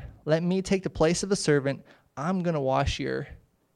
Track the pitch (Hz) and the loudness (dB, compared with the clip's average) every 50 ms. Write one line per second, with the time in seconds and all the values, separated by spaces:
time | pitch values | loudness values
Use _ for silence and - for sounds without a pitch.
0 | - - - - - 143 156 165 175 175 185 190 185 - 202 190 - 170 - - | -16 -16 -18 -8 -2 0 0 2 2 2 0 0 0 0 0 0 0 -2 0 2
1 | 156 165 170 - - 190 202 190 - 156 147 143 131 139 135 - - - - _ | 2 2 2 0 -2 -2 -2 0 2 4 4 4 2 0 -4 -6 -10 -20 -20 _
2 | _ _ _ - 143 175 190 185 170 175 165 147 135 131 131 139 139 - - - | _ _ _ -6 -4 -2 -2 -2 0 -2 -2 0 0 0 2 2 2 0 -2 -2
3 | 135 131 131 131 139 - - - _ _ _ _ _ _ _ | -4 -4 -4 -4 -6 -8 -14 -20 _ _ _ _ _ _ _